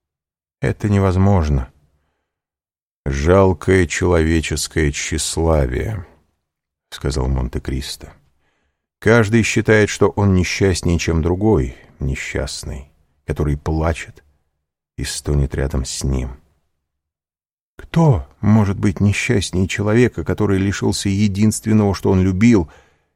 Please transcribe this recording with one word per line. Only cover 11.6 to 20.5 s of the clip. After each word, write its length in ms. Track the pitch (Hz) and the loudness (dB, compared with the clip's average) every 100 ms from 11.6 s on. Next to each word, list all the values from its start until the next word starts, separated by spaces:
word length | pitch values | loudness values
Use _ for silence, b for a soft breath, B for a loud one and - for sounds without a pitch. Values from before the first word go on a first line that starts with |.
| 65 - - - | 0 -6 -20 -8
несчастный, 920 | 69 67 - - 67 - 76 71 69 _ _ _ - | -6 -6 -6 -8 -8 -8 -10 -12 -14 _ _ _ -8
который 320 | - 73 71 | -4 -2 -2
плачет 680 | - 80 80 82 - - _ _ _ _ _ _ _ - | -2 -2 -2 -4 -8 -20 _ _ _ _ _ _ _ -12
и 60 | |
стонет 500 | 69 - - 73 69 | -10 -8 -2 0 0
рядом 300 | - 69 67 | -2 -4 -4
с 220 | 64 - 69 | -6 -6 -4
ним". 320 | 65 65 64 _ _ _ _ _ _ _ _ _ _ _ _ _ - | -4 -4 -10 _ _ _ _ _ _ _ _ _ _ _ _ _ -20
"Кто 500 | - 165 160 107 - _ | -6 2 4 2 0 _
может 400 | 101 110 98 98 | 2 4 4 0
быть 220 | 104 87 | -2 0
несчастнее 680 | 101 101 - 117 - 87 95 | 0 0 0 -2 -2 -2 -2
человека, 560 | - 104 110 120 - | -2 0 2 2 0
который 340 | 78 90 101 | -6 -2 0